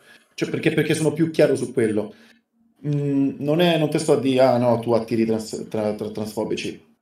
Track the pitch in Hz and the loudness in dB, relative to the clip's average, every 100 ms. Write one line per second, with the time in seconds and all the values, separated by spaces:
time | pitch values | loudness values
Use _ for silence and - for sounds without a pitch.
0 | - - _ - 165 - 160 - 151 160 | -20 -20 _ -8 -6 -2 0 0 0 0
1 | 151 151 160 - 156 131 123 - 110 104 | 0 0 0 2 2 2 -2 0 0 0
2 | 104 - - _ _ _ _ _ 147 143 | -4 -10 -20 _ _ _ _ _ -4 -2
3 | 143 139 139 - 143 156 175 160 147 160 | 0 0 0 -2 -2 2 2 2 0 0
4 | - 143 131 127 131 120 123 113 117 113 | 2 2 2 4 4 4 2 2 2 0
5 | 113 113 110 110 107 110 110 110 107 107 | 0 0 0 -2 -4 -10 -6 -4 -2 -4
6 | 107 107 107 - 107 - - - _ _ | -6 -8 -8 -6 -4 -4 -8 -12 _ _